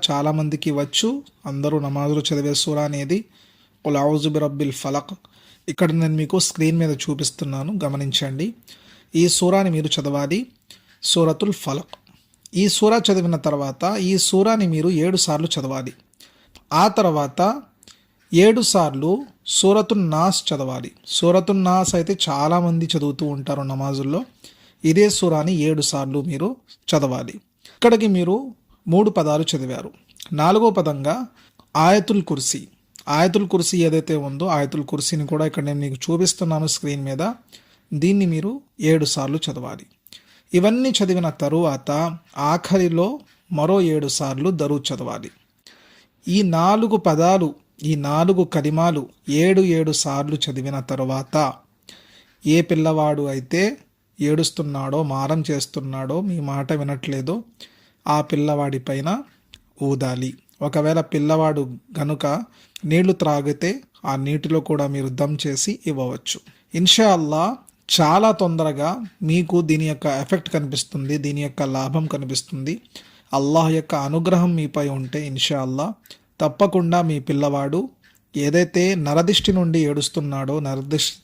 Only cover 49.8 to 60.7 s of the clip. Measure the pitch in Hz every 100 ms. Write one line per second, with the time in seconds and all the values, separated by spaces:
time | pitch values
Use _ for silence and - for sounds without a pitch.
49.8 | 156 151 151 139 143 151 156 131 131 139
50.8 | 127 135 131 135 131 151 143 - _ _
51.8 | - - _ - _ _ 151 160 165 160
52.8 | 160 156 151 147 143 135 127 170 202 277
53.8 | _ _ _ - 147 156 160 - 147 139
54.8 | 135 143 151 135 139 160 151 143 - 196
55.8 | 135 135 131 156 202 175 143 139 139 156
56.8 | 143 139 - 135 131 214 - _ - _
57.8 | _ _ - 151 151 151 147 147 139 135
58.8 | 131 139 147 226 285 _ _ - _ _
59.8 | 139 135 131 127 131 123 _ _ 143